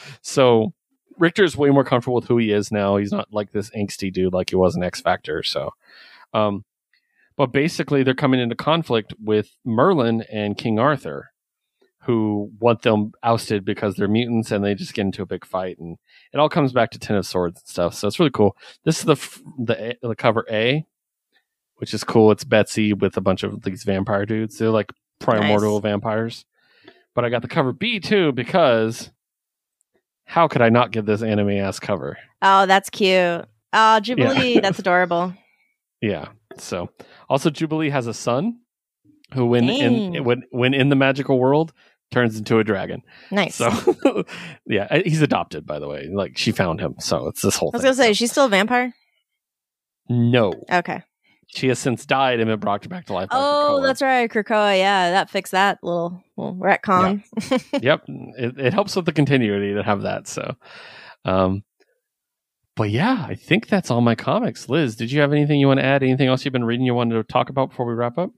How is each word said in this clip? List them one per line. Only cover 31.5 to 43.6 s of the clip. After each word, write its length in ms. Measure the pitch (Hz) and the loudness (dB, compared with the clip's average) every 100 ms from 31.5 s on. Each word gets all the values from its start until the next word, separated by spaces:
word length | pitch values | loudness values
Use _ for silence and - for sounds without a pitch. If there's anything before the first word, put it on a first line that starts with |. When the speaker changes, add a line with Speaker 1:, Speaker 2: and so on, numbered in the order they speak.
Speaker 1:
ass 280 | 101 95 - | 0 -2 -6
cover? 360 | - 95 67 - - _ | -6 -4 -6 -12 -18 _
Speaker 2:
Oh, 240 | 196 196 190 | 4 4 6
that's 240 | 190 - | 2 0
cute. 540 | - 190 185 175 170 - _ _ | -2 2 2 2 -2 -8 _ _
Oh, 280 | 214 220 220 | 2 4 4
Jubilee, 540 | 214 233 127 269 254 | 2 0 2 2 2
Speaker 1:
Yeah. 60 | 226 | 2
<laughs> 20 | |
Speaker 2:
that's 160 | 196 196 | 2 0
adorable. 560 | 190 180 175 170 180 185 _ _ _ _ _ _ | 2 2 2 0 -2 -8 _ _ _ _ _ _
Speaker 1:
Yeah. 280 | 107 82 - - _ - | -4 -4 -8 -18 _ -20
So 320 | - 90 90 - - - - | -10 -8 -10 -14 -20 -20 -2
also 220 | 131 170 | 0 0
Jubilee 400 | 143 160 156 151 | -2 -4 -2 -2
has 160 | 143 117 | -2 -4
a 80 | |
son 440 | - 127 127 220 233 _ _ _ _ _ _ _ | -6 -2 -2 -2 -8 _ _ _ _ _ _ _
who 140 | 131 120 | -2 2
when 220 | 120 120 | 2 2
in, 440 | 262 254 226 190 | 2 2 0 -2
Speaker 2:
Dang. 120 | 170 | -4
Speaker 1:
when, 180 | 123 127 - | -2 -2 -4
when 240 | 123 127 | 0 0
in 140 | 139 139 | 2 2
the 80 | 135 | 4
magical 420 | 135 135 135 131 | 2 0 0 2
world 340 | 127 151 165 - _ _ _ | 4 2 0 -8 _ _ _
turns 260 | 123 120 110 | 0 0 -2
into 200 | 107 113 | 0 0
a 60 | |
dragon. 380 | 107 95 92 - - - - | 2 -2 -4 -10 -14 -20 -6
Speaker 2:
Nice. 260 | 202 175 | -4 -4
Speaker 1:
So 680 | - | -2